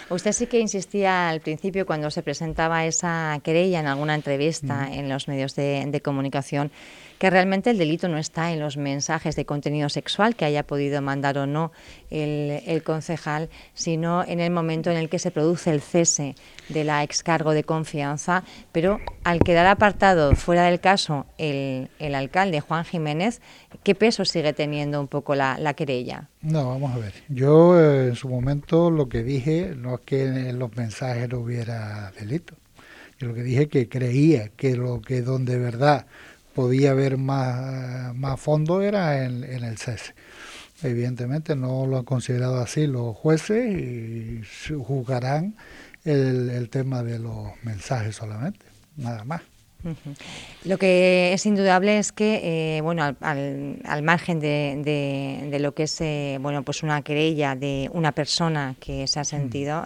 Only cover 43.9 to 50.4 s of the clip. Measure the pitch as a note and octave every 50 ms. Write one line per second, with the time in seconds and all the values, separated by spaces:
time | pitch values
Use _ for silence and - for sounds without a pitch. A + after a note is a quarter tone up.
43.9 | B2 A#2 A2+ A2+ A#2 A#2 A2+ A2+ A#2 A2+ G#2+ - - - - - D3+ D3 B2 -
44.9 | C#3 C3+ B2 A#2 C3 B2 A#2+ B2+ C#3 D3+ E3+ G#3 A3 - - - - - - -
45.9 | - - - D#3+ D3 C#3 C3+ C3 B2+ B2+ B2 B2 B2 B2 B2 A2+ - C3+ C3 C3+
46.9 | C3+ B2 A#2+ A#2 A#2 A2+ A2+ A#2 A2 G#2+ G#2+ G#2 - - - A#2 A2 F#2 - -
47.9 | C#3 A#2+ G#2+ G#2+ G#2 - G#2+ G#2+ G#2+ G#2+ B2 F3 G#3 - _ _ _ _ _ _
48.9 | _ D3+ B2+ A#2 A#2+ A2 G#2+ B2+ D#3+ E3 - - _ _ _ _ _ - - E3+
49.9 | D#3+ - - D3 C#3 - - - - -